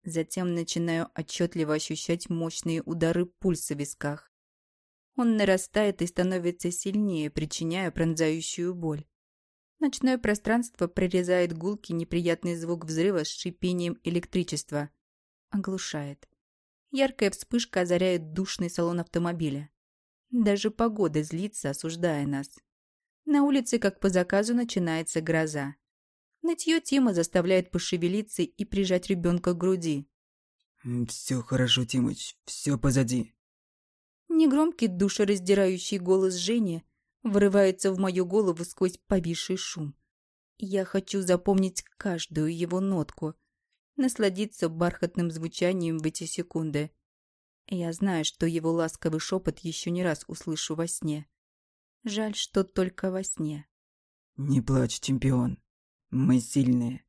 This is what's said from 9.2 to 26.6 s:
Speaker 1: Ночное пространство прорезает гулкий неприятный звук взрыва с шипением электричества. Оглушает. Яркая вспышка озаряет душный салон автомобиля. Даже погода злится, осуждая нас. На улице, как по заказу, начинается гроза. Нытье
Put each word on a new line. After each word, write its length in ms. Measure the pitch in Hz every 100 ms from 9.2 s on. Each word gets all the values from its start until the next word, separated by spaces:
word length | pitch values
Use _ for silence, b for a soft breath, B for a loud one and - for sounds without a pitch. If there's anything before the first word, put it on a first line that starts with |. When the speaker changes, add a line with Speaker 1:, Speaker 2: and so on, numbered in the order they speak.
| _ _ _ _ _ _
Speaker 1:
Ночное 380 | 294 - 254 254
пространство 720 | 226 208 - 233 233 - 170
прорезает 680 | - 185 180 180 180 175 165
гулкий 360 | 175 208 -
неприятный 640 | 170 165 170 170 165 175 170
звук 300 | 165 170 160
взрыва 380 | 160 185 185
с 40 | 151
шипением 720 | - 180 175 180 180 175 170
электричества. 840 | - 175 - 185 170 - - 147 147 _ _ _ _ _ _
Оглушает. 800 | 202 190 190 - 156 143 143 - _ _ _ _ _ _
Яркая 380 | 269 269 269 202
вспышка 520 | - - 240 233 190
озаряет 520 | 175 175 185 175 160
душный 360 | 156 190 - 170
салон 300 | 175 170 175
автомобиля. 680 | 170 170 175 170 156 139 147 _ _ _ _ _ _
Даже 400 | 247 208 202 214
погода 520 | 214 233 214 170 156
злится, 460 | 151 165 208 - 143
осуждая 560 | 139 160 165 175 147 143
нас. 240 | 139 139 - _ _ _ _ _ _ -
На 180 | 285
улице, 360 | 285 277 240 233
как 200 | 202 190
по 100 | 196
заказу, 440 | 180 180 196 214
начинается 680 | 240 233 196 170 160 165 165
гроза. 540 | 160 165 156 151 139 143 _ _ _ _ _ _
Нытье 380 | 320 330